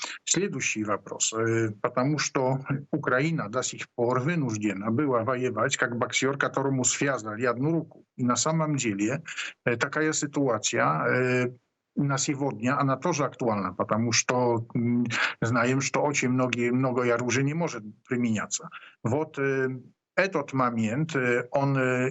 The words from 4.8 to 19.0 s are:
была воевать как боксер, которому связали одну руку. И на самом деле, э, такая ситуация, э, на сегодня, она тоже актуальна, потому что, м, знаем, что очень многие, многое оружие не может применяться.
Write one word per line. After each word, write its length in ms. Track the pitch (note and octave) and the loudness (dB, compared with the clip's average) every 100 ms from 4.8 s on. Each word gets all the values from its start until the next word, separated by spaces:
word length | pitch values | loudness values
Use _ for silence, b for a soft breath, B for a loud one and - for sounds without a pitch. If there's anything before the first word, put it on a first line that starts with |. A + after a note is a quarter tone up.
| G#2+ | -2
была 320 | A2+ D3 A#2+ | 0 0 0
воевать 520 | A2+ B2+ B2 A2 C3 - | 0 -2 -2 0 -2 0
как 200 | B2+ A#2 | -2 0
боксер, 380 | A#2+ - C3 C#3 | -2 0 0 0
которому 460 | C3 - C3+ C3+ | -2 0 0 2
связали 600 | A#2+ - C#3+ B2+ G#2+ G#2+ | 0 0 0 -2 -4 -4
одну 260 | B2 A#2 C#3+ | -2 0 0
руку. 320 | E3 - - - - | 0 -2 -10 -16 -2
И 80 | |
на 120 | B2 A#2+ | 0 0
самом 400 | D#3 D#3+ D#3 C#3+ | 0 0 0 0
деле, 460 | A#2+ G2 G#2+ C#3+ B B B - - | 0 0 -2 -2 B B B -6 -2
э, 100 | A#2 | 0
такая 360 | C#3 D3+ D#3 | 0 0 0
ситуация, 720 | D3+ C#3+ D3 C#3 G#2+ - A#2 B2+ D3 B2 | 0 -2 0 2 2 0 2 2 2 2
э, 440 | B2 B2+ B2+ B2 B2+ _ _ _ - | 2 2 2 0 -4 _ _ _ -2
на 220 | C#3+ C#3 | 0 0
сегодня, 600 | - C#3 C#3 G#2+ A#2+ C#3 | -2 -2 -2 -2 -2 0
она 160 | C#3 C3+ | 0 0
тоже 280 | F3+ D3 | 0 0
актуальна, 480 | C3+ - A#2+ G2+ F#2+ | -2 -2 -2 0 -2
потому 400 | F2+ G#2 G#2+ A#2 | -2 0 0 2
что, 540 | A2+ - B2 B2 A#2 A#2 | 2 2 2 4 2 0
м, 320 | - A#2 A#2+ A#2+ A#2 B - | 0 2 2 2 0 B -2
знаем, 380 | A#2 B2 A#2+ C3 | 0 2 2 2
что 220 | C#3 C3+ | 0 0
очень 260 | D3 C#3+ B2+ | 0 2 2
многие, 420 | B2+ B2+ A#2+ A#2+ | 2 2 0 2
многое 440 | B2 C3 B2+ B2 | 2 2 2 2
оружие 300 | A#2 B2 A#2 | 2 2 0
не 100 | C#3 | 0
может 280 | D#3+ E3 A#2 G#2 - - | 0 -2 -4 -12 -16 -4
применяться. 600 | B2 A#2+ G#2+ G2 - - B B B | 0 2 0 -2 -6 -8 B B B